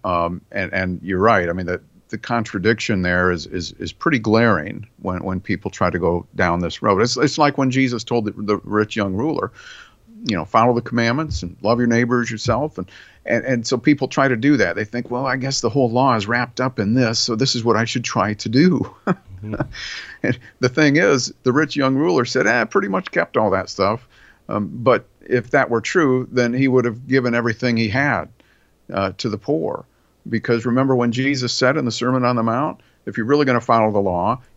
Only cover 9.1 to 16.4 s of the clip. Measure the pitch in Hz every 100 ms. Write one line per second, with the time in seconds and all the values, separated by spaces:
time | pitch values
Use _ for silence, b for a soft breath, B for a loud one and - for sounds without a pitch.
9.1 | 95 151 147 95 B B B B B _
10.1 | 226 - 95 78 113 120 120 117 120 117
11.1 | 131 160 - 87 - 101 120 120 117 120
12.1 | 123 117 113 - 117 151 - 92 B B
13.1 | B - 117 127 123 113 120 - 143 131
14.1 | - 135 117 139 139 87 90 107 120 113
15.1 | 123 135 131 135 139 117 139 123 120 135
16.1 | 113 101 120